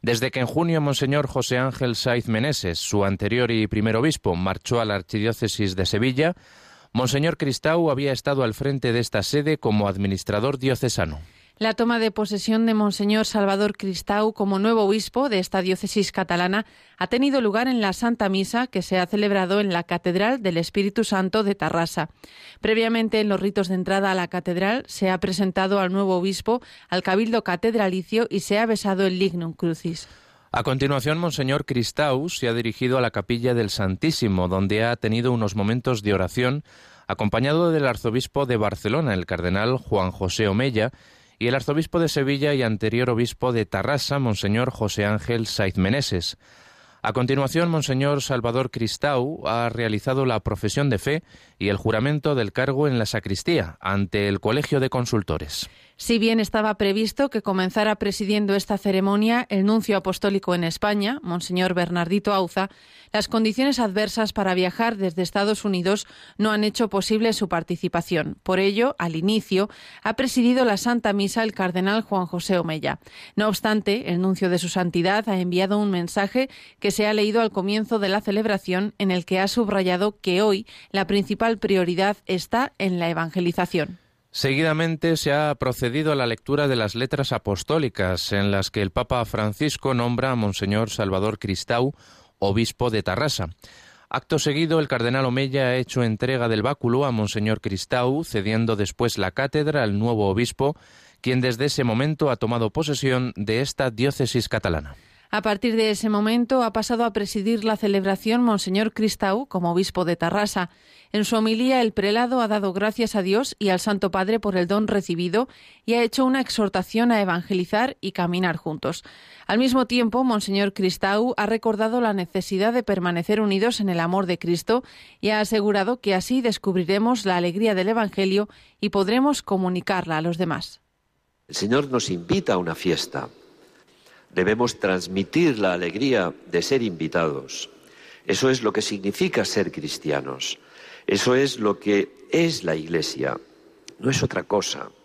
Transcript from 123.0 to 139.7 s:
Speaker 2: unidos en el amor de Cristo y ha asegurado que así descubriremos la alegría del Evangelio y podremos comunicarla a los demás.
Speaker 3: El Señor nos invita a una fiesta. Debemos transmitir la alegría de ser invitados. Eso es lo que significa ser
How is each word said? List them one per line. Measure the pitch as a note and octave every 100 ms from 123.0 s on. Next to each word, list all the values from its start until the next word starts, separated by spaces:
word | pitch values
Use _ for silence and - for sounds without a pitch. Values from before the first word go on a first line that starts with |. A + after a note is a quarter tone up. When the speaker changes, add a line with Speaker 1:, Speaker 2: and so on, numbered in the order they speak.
| F3 E3+ E3+ G#3+
Speaker 2:
unidos | G#3 G3 A3+ A#3
en | G3+
el | E3+
amor | E3 F#3 F#3
de | F3
Cristo | E3+ E3+ - A#3 C4 - - _
y | G3+
ha | G#3+
asegurado | G#3+ A3 G3+ G3+ G3 B3
que | G3+ F#3+
así | - B3+
descubriremos | A#3+ G#3 - F#3 E3 G3 A3+ B3 G3+
la | F3+
alegría | F3 F3 A3+ F#3+
del | F#3
Evangelio | A3+ G#3 - F#3+ F#3+ G#3 - - _
y | G#3
podremos | G3+ G3 A#3+ C#4 C#4+
comunicarla | - G3 F#3 F3+ - F#3+ E3+ D#3
a |
los | E3 E3+
demás. | F3 D3 - - _ _ _ _ _ _ _
Speaker 3:
El | -
Señor | G2+ C3 C#3+
nos | B2+ -
invita | F2+ E2+ - -
a | F#2+
una | F2
fiesta. | D#2+ F2+ D#2 - C#2 B1 - - - - _ _ _ _ - _
Debemos | - F#2 G#2+ A#2+ -
transmitir | G2+ F#2 E2+ F#2+ F#2+ D#3 E3+ A#2
la | F#2+
alegría | F2 F2 F#2 C3+ A#2+ F2 - -
de | F2
ser | - C3+
invitados. | A2+ E2 D#2+ F2 E2 C2+ C2+ - - - - - - - -
Eso | - C3
es | C3
lo | A2
que | G#2+
significa | G#2+ G2+ G2 - F#3 A#2+
ser | G#2+ G#2+ F2